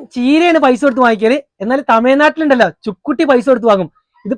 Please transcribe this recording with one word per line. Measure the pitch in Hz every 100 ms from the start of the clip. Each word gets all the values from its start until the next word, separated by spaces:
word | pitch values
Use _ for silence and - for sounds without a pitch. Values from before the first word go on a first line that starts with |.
| 254
ചീരയാണ് | 254 247 311 349 330 285
പൈസ | 254
കൊടുത്ത് | 285 240 247
വാങ്ങിക്കല്, | 220 220 277 - _
എന്നാൽ | 202 269 269
തമിഴ്നാട്ടിലുണ്ടല്ലോ | 226 240 277 302 302 311 262 190 - 226
ചുക്കുട്ടി | 190 - 285 311
പൈസ | 254 254
കൊടുത്ത് | 247 226
വാങ്ങും. | 202 165 _ _ _
ഇത് | 208